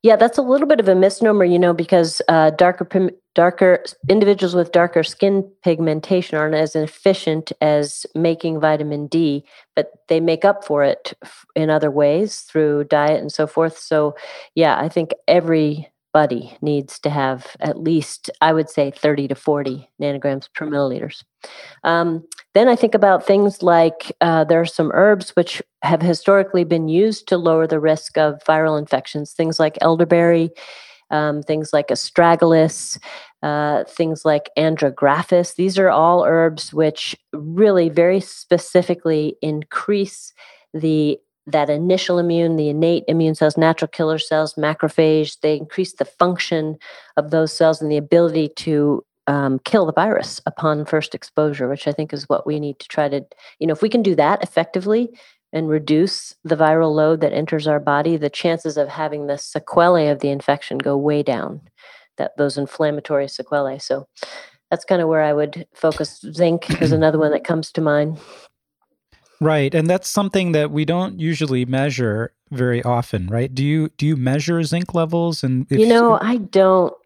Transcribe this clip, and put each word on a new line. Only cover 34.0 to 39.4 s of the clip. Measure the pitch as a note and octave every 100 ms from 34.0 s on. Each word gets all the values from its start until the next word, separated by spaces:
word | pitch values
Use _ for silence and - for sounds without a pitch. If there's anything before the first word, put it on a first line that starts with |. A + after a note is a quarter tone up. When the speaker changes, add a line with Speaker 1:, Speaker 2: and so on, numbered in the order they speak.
| E3 D#3+ D#3+
Speaker 1:
like | D3 - -
andrographis. | D#3+ D#3+ C#3+ C3 C#3+ D3 F3 F3+ F3 -
These | F#3 F#3
are | F#3+
all | B2+ D#3+ F3 -
herbs | E3 E3 D#3 -
which | D3+ D#3 D3+ - - _
really | D3+ D3+ E3+ G#3+ F#3+ E3
very | D3+ E3+ F#3+
specifically | F#3+ - - F3 - F3+ F3 F3 E3 D#3 D3+ -